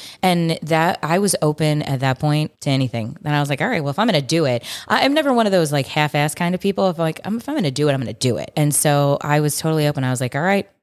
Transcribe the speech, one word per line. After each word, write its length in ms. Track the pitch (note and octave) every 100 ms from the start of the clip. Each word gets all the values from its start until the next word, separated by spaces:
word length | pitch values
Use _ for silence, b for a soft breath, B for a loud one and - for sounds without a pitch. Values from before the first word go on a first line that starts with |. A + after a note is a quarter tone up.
| B B
and 360 | F#3 F3 E3 D#3+
that, 360 | D3 D#3+ E3 F#3+
I 160 | D#3 F3
was 160 | G3+ -
open 400 | D3+ D3+ D#3 D3+
at 180 | - C3+
that 180 | C3+ C3
point 420 | D3+ D3 D3+ _
to 80 | -
anything. 460 | C3+ B2+ A#2 A2+ C#3
Then 100 | D3+
I 60 | D3
was 80 | C#3+
like, 120 | C#3
"All 60 | G3
right, 140 | G#3
well, 80 | C#3+
if 80 | C#3+
I'm 80 | A#3
gonna 140 | E3
do 240 | B2+ E3
it," 200 | C#3+ A#2+ B B B
I, 160 | G#3+
I'm 100 | C4+
never 180 | D4 C#4+
one 140 | A#3+ G#3+
of 60 |
those, 200 | F#3+ D#3
like, 140 | C#3+ B2+
half-ass 480 | D#3 D3+ D3+ D3
kind 200 | - F3
of 60 | F3+
people. 280 | G3 F#3+ F#3+
If, 80 | E3
like, 220 | D#3+ D#3
I'm, 140 | - A3+
if 100 | -
I'm 60 |
gonna 160 | D4+ D#3+
do 180 | C3 D3
it, 40 |
I'm 60 | C3+
gonna 120 | A#2
do 240 | A2 B2 F#2
it. 160 | - -
And 180 | D3
so 440 | C#3 D3+ C#3+ C#3+ C#3+
I 180 | D3 D3+
was 180 | D3+ -
totally 280 | D#3+ D#3 D3
open. 160 | D3
I 60 | C3
was 100 | B2+
like, 140 | B2+
"All 80 | C#3
right, 260 | F3 G3 - _